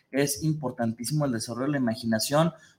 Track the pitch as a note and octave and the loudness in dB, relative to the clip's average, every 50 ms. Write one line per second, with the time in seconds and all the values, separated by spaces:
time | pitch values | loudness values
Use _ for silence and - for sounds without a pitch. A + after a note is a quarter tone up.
0 | _ _ - C3+ C#3+ C#3+ - - D#3+ D#3 D#3 D#3 D3 A#2+ A#2+ - A#2 A2+ A2+ A2+ | _ _ 0 0 2 2 0 0 0 0 0 0 -2 -6 -2 -2 -2 -2 -2 -4
1 | A#2+ A#2 D3 D3+ D3 C#3 A#2+ A2 G#2+ - A#2 A#2 C3 C#3+ D3 C#3 B2+ A#2 A2+ - | -4 -2 0 0 0 0 0 -2 -4 -6 -4 -4 -2 0 0 0 0 0 -2 -2
2 | - A2+ A2+ A2 - - C#3 D3+ E3 F3 - - - - _ | 0 0 0 0 2 2 4 4 4 4 0 -4 -12 -20 _